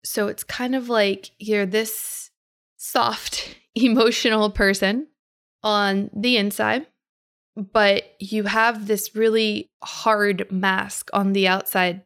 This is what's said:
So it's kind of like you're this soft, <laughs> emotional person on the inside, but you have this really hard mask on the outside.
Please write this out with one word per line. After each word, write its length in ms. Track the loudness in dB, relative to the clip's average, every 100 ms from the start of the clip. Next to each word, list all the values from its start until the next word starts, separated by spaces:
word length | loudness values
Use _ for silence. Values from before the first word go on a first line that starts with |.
So 240 | -6 -4 -4
it's 160 | -6
kind 320 | -12 -6 -4 -4
of 140 | 0
like 420 | 2 2 0 -8 _
you're 300 | -2 0 2
this 640 | 0 -2 -8 -10 -12 -14 _ _ _ _ _
soft, 800 | -4 0 0 -2 -8 -8 -10 -18 _
<laughs> 100 | 0
emotional 760 | 4 4 4 2 2 2 2
person 580 | 2 2 2 0 -2 -6 _ _ _ _ _
on 460 | -2 0 2 0 -2
the 240 | -2 2 2
inside, 500 | 2 0 0 -2 -4 _ _ _ _ _ _ -12
but 600 | -2 2 4 2 -2 _
you 240 | -6 -4
have 440 | 0 2 2 0 -4
this 280 | -4 -2 0
really 540 | 2 4 0 -2 -8 _
hard 680 | -14 -4 0 2 2 0 -4
mask 580 | -2 0 0 -4 -10 -4
on 200 | 0 2
the 140 | 2 2
outside. 560 | 2 0 0 0 -2